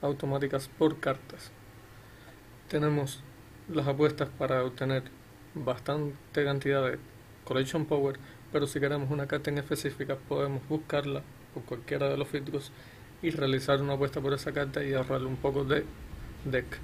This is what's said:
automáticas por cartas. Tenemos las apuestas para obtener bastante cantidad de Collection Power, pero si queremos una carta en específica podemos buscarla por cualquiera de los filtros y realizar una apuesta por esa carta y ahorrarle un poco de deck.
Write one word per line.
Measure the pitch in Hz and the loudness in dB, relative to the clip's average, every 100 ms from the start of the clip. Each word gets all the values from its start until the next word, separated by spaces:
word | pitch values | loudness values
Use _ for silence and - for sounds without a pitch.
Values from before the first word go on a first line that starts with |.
automáticas | 143 139 143 139 139 135 135 | 0 0 0 0 2 0 -4
por | - 156 151 | 4 4 4
cartas. | - 135 - - - - - - - - - - - - - - - | -2 -2 -6 -16 -16 -18 -20 -20 -20 -20 -20 -20 -18 -20 -20 -20 -2
Tenemos | 156 151 147 135 - - - - - - | 2 4 4 0 -4 -14 -18 -18 -18 -4
las | 156 139 | 0 2
apuestas | 135 151 151 139 | 4 4 4 -4
para | - 135 131 | 0 2 2
obtener | 127 127 131 135 131 - - - - | 2 0 0 0 -2 -14 -20 -20 -12
bastante | - 131 123 - 143 147 139 - - | -6 -2 -2 0 0 0 -4 -2 2
cantidad | 143 139 139 139 131 | 4 4 4 4 4
de | - - - - - | 0 -6 -18 -20 -16
Collection | - 123 135 165 156 | -2 2 2 0 2
Power, | 147 139 135 - - - | 4 4 0 -10 -16 -2
pero | 151 139 | 0 2
si | 151 | 2
queremos | 139 147 135 | 2 2 2
una | 147 139 | 0 0
carta | 147 143 | 0 0
en | 143 | -2
específica | 139 - 143 139 - 135 - | 0 -2 -2 -4 -2 -4 0
podemos | 143 139 135 - | 0 2 0 0
buscarla | 156 156 147 143 139 - - - | -2 0 0 0 -4 -6 -16 -12
por | - 120 | -12 -6
cualquiera | 120 - 143 139 | -8 -2 0 2
de | 139 | 2
los | 143 | 0
filtros | 147 139 147 139 - - - - - | -2 -2 -4 -6 -14 -18 -18 -18 -4
y | 170 | -2
realizar | 156 135 131 131 139 | 2 2 2 4 4
una | 139 | 4
apuesta | 139 139 143 | 2 2 2
por | 139 | 0
esa | 139 143 | 0 0
carta | 143 143 139 | -2 -2 0
y | 139 135 | 0 2
ahorrarle | 131 135 131 | 2 0 0
un | 131 | 0
poco | 139 135 | 2 2
de | 135 147 147 - - - - - 147 | 4 2 2 -8 -12 -10 -10 -8 0
deck. | 127 120 - | 0 0 -8